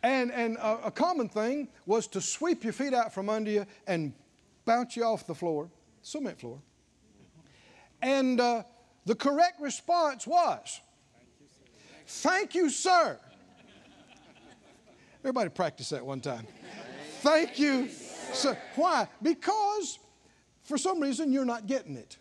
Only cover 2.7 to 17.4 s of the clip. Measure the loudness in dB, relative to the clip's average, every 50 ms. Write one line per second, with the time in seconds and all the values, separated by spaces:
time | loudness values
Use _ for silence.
2.7 | -2 -2 -2 0 2 2 2 0 -2 -4 -2 -2 0 0 0 0 0 0 0 -2
3.7 | -14 -16 _ -2 -2 -2 -2 -4 -6 -10 -20 _ _ _ _ _ _ _ _ 2
4.7 | 2 2 2 -4 -4 -2 -2 0 -2 -2 -4 -10 -8 -4 -4 -2 -2 -2 -6 -8
5.7 | -14 _ _ _ _ _ _ -12 -10 -8 -8 -8 -8 -10 -14 -14 -14 -14 -20 _
6.7 | _ _ _ _ _ _ _ _ _ -20 -20 -20 _ -20 -20 -20 -20 -20 -20 -20
7.7 | -20 -20 -20 _ _ _ 0 2 2 4 4 2 4 4 4 4 2 0 -4 -8
8.7 | -20 _ _ _ _ _ _ -2 -2 2 2 0 6 6 4 4 4 -2 -6 -6
9.7 | -6 -6 0 2 4 4 4 2 0 -4 -4 2 2 4 4 4 0 -2 -6 -14
10.7 | -16 -16 _ _ _ _ _ _ _ _ _ _ _ _ -20 _ _ _ _ _
11.7 | _ -20 -20 -20 -20 -20 -18 -14 -12 -2 0 2 2 2 0 0 0 0 0 0
12.7 | 0 0 2 4 6 6 6 4 0 -8 -14 -20 -20 -20 -20 -20 -20 -20 -20 -20
13.7 | -20 -20 -20 -20 -20 -20 -20 -20 -20 -20 -20 -20 -20 -20 -20 -20 -20 -20 -20 -20
14.7 | -20 -20 _ -20 -20 -20 -20 -20 -20 -6 -4 -2 0 0 0 0 0 -2 -2 -2
15.7 | -2 -6 -8 -6 -6 -6 -6 -6 -8 -6 -6 -6 -8 -8 -10 -14 -18 -20 -18 -18
16.7 | -16 -16 -14 -14 -14 -14 -14 -14 -14 0 2 4 6 6